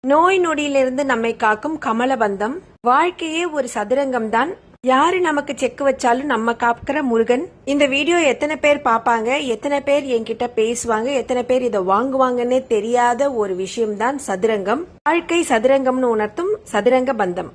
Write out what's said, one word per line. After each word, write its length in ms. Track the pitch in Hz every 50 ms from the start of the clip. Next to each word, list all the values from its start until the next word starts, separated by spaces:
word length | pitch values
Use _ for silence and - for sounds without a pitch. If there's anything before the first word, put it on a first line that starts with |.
| -
நோய் 340 | 254 277 311 339 370 392 381 349
நொடியிலிருந்து 600 | 330 311 294 294 285 277 277 262 254 254 262 294 269
நம்மை 240 | 254 226 226 233 226 - -
காக்கும் 320 | 214 214 214 - 294 320 302 -
கமலபந்தம், 720 | 254 220 226 247 262 269 226 226 208 196 190 208 226 285 370 - - - _ -
வாழ்க்கையே 560 | 240 247 285 330 359 349 - 339 320 311 330 349 349 302
ஒரு 120 | 294 262 233 -
சதுரங்கம் 540 | 233 208 202 254 269 285 269 247 240 226 214 202
தான், 160 | 220 190 175 381 - _ - - _ - 247
யாரு 280 | 254 269 294 339 370 370 359
நமக்கு 280 | 330 302 285 285 285 269 -
செக் 220 | 269 233 - - 277
வச்சாலும் 460 | 277 262 269 - 247 240 254 277 294
நம்ம 220 | 254 220 226 233 233 233 247
காக்கிற 340 | 233 233 233 - - 269 302 294 254
முருகன். 360 | 233 226 226 - 240 254 339 - - - - -
இந்த 120 | 277 285 294 269 262
வீடியோ 240 | 277 302 311 349 349 330 277
எத்தனை 240 | 240 - 302 294 311 302 302
பேர் 160 | 294 294 285 294
பாப்பாங்க, 420 | 254 226 226 233 247 233 226 220 233 262 294 302 254 226
எத்தனை 260 | 214 - 285 285 285 277
பேர் 200 | 285 277 294 277 269 247
என்கிட்ட 320 | 233 226 226 226 - 240 240 240
பேசுவாங்க, 520 | 226 214 226 240 233 - 233 220 214 226 262 285 262
எத்தனை 240 | - - 254 247 240 247
பேர் 140 | 254 254 254
இதை 140 | 240 214 202 185 185
வாங்குவாங்கன்னே 680 | 190 208 247 269 262 262 262 254 247 247 240 240 254 262 262 - 233
தெரியாத 560 | 208 202 226 240 240 240 240 240 233 285 285 262 226 208
ஒரு 120 | 196 185 180
விஷயம்தான் 580 | 190 185 - 240 226 214 208 202 220 247 285 269 -
சதுரங்கம். 560 | - 196 185 185 226 226 202 185 196 226 294 359 - - - _ 294
வாழ்க்கை 300 | 320 339 339 - 330 339 339 -
சதுரங்கம்னு 580 | 262 220 214 262 269 269 269 262 254 254 262 240 226
உணர்த்தும் 360 | 214 214 214 - - 349 392 427 427 - - -
சதுரங்க 400 | 208 202 240 254 254 254 247 262 214
பந்தம். 320 | 202 180 175 - 175 - -